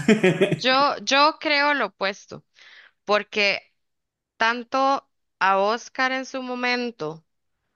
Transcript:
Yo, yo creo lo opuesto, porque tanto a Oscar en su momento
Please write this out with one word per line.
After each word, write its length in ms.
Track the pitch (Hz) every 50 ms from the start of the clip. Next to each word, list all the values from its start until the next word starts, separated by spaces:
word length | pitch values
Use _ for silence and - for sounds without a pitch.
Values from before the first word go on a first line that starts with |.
| - - 214 220 - 185 160 165 190 196
Yo, 460 | - 160 - 254 262 269 285 277 - - 202
yo 340 | - 269 277 294 311 311 -
creo 340 | - 311 294 285 285 294 294
lo 140 | 269 226
opuesto, 560 | 190 _ - 196 190 208 - - - - 151 _ _ _ _ - - - - - - _ _ -
porque 560 | - 208 208 202 - - 214 202 202 180 - _ _ _ _ _ _ _ _ _ _ _ _ _ _ _
tanto 720 | - 226 226 240 247 233 - - 262 269 269 277 - _ _ _ _ _ _ _ -
a 200 | 180 190 196 190
Oscar 520 | 196 208 226 233 - - - - 262 262 262
en 120 | 262 262
su 160 | - - 262 254
momento 840 | 247 247 247 247 247 247 247 240 240 226 - 156 151 160 160 _ _ _ _ _ _ _ _ _ _ _